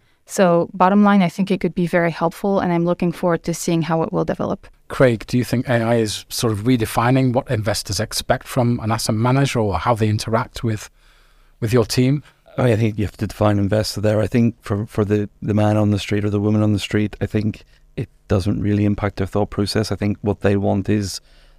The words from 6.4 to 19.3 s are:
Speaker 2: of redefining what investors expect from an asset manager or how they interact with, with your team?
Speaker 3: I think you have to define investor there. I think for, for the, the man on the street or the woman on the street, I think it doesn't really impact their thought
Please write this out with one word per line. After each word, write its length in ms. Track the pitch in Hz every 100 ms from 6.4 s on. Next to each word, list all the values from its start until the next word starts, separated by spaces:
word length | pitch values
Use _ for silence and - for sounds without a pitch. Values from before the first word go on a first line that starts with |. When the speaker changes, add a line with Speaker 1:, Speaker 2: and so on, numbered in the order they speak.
| 120
Speaker 2:
of 60 | 104
redefining 760 | 113 127 110 - 117 131 131
what 180 | 117 -
investors 480 | 120 107 104 - 98
expect 480 | 110 - - 127 -
from 320 | - 120 120
an 120 | 110
asset 240 | 110 - 110
manager 440 | 120 135 139 123
or 180 | 107 95
how 160 | 120
they 140 | 113 110
interact 560 | 107 - 110 110 -
with, 260 | 117 104 - _ _ _ _ _ _ _
with 140 | 107
your 100 | 120
team? 400 | 110 - 127 147 - _ _ -
Speaker 3:
I 180 | 123 -
think 220 | 113 107
you 80 | 98
have 100 | -
to 100 | 101
define 300 | - 107 101
investor 440 | 98 107 107 -
there. 180 | 104 107
I 80 | 107
think 340 | 123 117 -
for, 240 | - 101 113
for 200 | - 101
the, 240 | 104 104 -
the 120 | -
man 240 | 104 107 107
on 140 | 104
the 80 | 104
street 260 | - 104 104
or 40 |
the 120 | 101
woman 200 | 104 107
on 120 | 107
the 60 | 101
street, 360 | - 107 104 -
I 40 | 117
think 380 | 110 113 - - _ _ -
it 140 | 120 _ _
doesn't 340 | 101 101 -
really 220 | 101 104
impact 320 | 101 101 101 -
their 120 |
thought 220 | 95